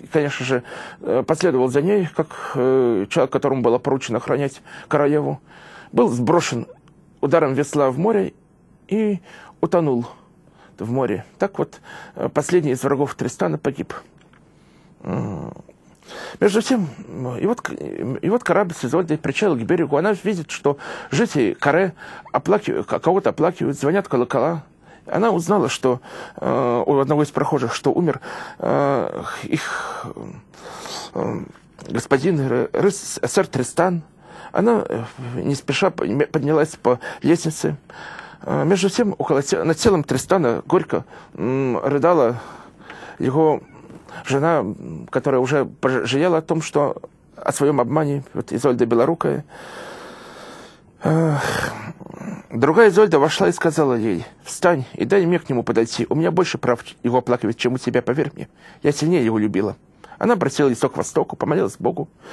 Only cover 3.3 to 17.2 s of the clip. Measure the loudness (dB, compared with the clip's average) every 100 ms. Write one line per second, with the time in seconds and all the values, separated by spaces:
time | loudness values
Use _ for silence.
3.3 | 2 0 2 4 2 2 -2 0 -4 -2
4.3 | -2 -2 -6 -18 -20 -2 2 2 2 -2
5.3 | -6 -12 -20 -20 -20 -4 2 2 2 2
6.3 | 2 2 -4 -8 -14 _ _ _ _ 0
7.3 | 2 2 0 0 0 0 2 2 2 -2
8.3 | -6 _ _ _ _ -4 0 0 -2 -6
9.3 | -20 -20 -4 0 2 2 0 -2 -12 _
10.3 | _ _ _ -20 -10 -4 -2 -2 -4 -8
11.3 | -4 -4 -2 -6 -8 -20 -20 -16 -8 -4
12.3 | -2 2 2 2 -2 -2 0 -2 -4 -6
13.3 | -4 -4 -2 -4 -6 -10 -12 -18 _ _
14.3 | _ _ _ _ _ _ _ -6 -6 -6
15.3 | -8 -12 -16 -20 _ _ _ -20 -16 -16
16.3 | 0 2 2 0 0 -2 -8 -14 -8